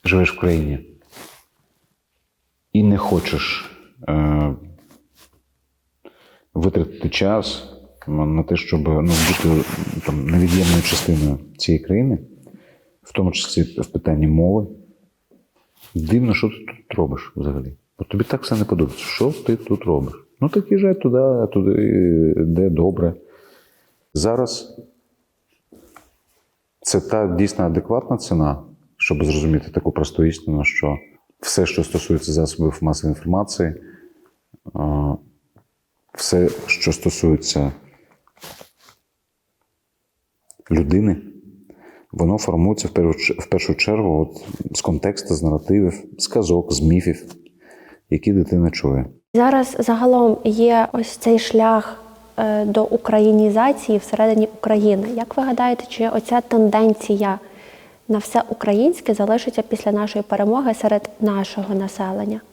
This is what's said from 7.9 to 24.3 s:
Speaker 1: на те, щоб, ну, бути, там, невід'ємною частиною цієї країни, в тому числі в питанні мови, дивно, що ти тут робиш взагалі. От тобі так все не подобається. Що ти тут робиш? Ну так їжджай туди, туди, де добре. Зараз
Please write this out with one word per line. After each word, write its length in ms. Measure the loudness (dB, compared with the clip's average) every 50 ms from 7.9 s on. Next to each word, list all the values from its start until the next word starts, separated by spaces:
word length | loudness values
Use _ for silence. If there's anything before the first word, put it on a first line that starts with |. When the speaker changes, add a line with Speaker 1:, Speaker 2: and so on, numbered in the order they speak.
| _ _ -8
Speaker 1:
на 360 | -6 -2 -2 0 0 0 0 0
те, 120 | 0 -2
щоб, 240 | -4 -2 -2 -2 0 0
ну, 140 | 0 0 2
бути, 640 | 2 0 0 0 0 0 -2 0 0 2 2 2 0 -2 -6 -8 -8 -8 -8 -8 -6
там, 200 | -4 -4 -4 -2
невід'ємною 560 | 0 2 2 4 4 4 2 2 4 2 2
частиною 580 | 2 0 -2 -2 0 0 0 2 2 0 -2 -4 -8 -18 -12
цієї 260 | -8 0 0 0 0 2
країни, 340 | 0 0 2 2 0 0 -4 -6 -14 -20 -20 -20 -20 -20 -20 _ _ _ _ _ _ _ _ _
в 100 | -8 -4
тому 180 | 0 0 0
числі 300 | 0 -2 -6 -4 -2 -2 -2 -2 -2 -8
в 40 | -8
питанні 420 | -6 -6 -4 -2 0 0 2 2
мови, 400 | 2 4 4 4 4 2 0 -2 -4 -12 -20 -20 _ _ _ _ _ _ _ _ _ _ _ _ _ _ _ _ _ _ _ -20 -10 -8
дивно, 380 | -6 -2 2 2 2 4 2 2
що 160 | 0 0 -2
ти 60 | -4
тут 420 | -6 -16 -18 -18 -18 _ _ -2
робиш 360 | -2 -2 -2 -2 -8 -10 -12 _
взагалі. 380 | -6 -4 -4 -4 -4 -8 -10 -14 _ _ _ _
От 120 | -14 -10 _
тобі 140 | -4 -4 -2
так 200 | -2 -4 -6 -2
все 120 | -2 -2
не 100 | -2 0
подобається. 400 | 0 0 0 0 -2 -2 -10 -12
Що 260 | -10 -4 -2 -2 -2
ти 240 | -2 -2 -2 -2 -2
тут 280 | -2 -2 -4 -4 -2 0
робиш? 300 | -2 0 0 -2 -4 -10 -14 -20 _ _ _
Ну 80 | -2 0
так 220 | 0 0 0 2
їжджай 300 | 2 2 4 2 2 2
туди, 460 | 0 0 2 2 2 2 2 2 0 0 0
туди, 200 | 0 2 2 2 2 2 2 2 4 4 4 4 4 4 4 2
де 320 | 2 0 0 2 2 2 2
добре. 440 | 2 2 2 2 2 0 -2 -2 -2 -4 -16 -20 -20 -20 _ -20 _ _ _ _ _ _ _ _ _ _ _ _ _
Зараз 680 | -2 0 0